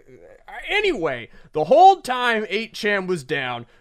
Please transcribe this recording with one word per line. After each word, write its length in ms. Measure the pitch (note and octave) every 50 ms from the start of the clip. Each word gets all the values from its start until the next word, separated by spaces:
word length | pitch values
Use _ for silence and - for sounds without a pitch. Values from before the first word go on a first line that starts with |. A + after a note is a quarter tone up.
| - _ B2+ - - - - _ _ - - D#4 - -
Anyway, 600 | F4+ G#4 G#4+ G4 D#4+ G#3+ D#3+ D3+ C3 A#2+ A2+ - - - - - -
the 100 | D3+ D#3
whole 380 | D#3+ B3 D#4 F#4 F#4+ G4 F4
time 440 | - - B3+ B3 B3 B3 A3+ G#3+ G#3+ -
eight 240 | F3+ G#3 A3+ - -
chan 340 | - - G#3 G#3 G3 F#3 F3+
was 160 | F#3 E3+ C3
down, 420 | - D3+ C#3+ C3 B2+ B2 A#2+ A#2 _ _ _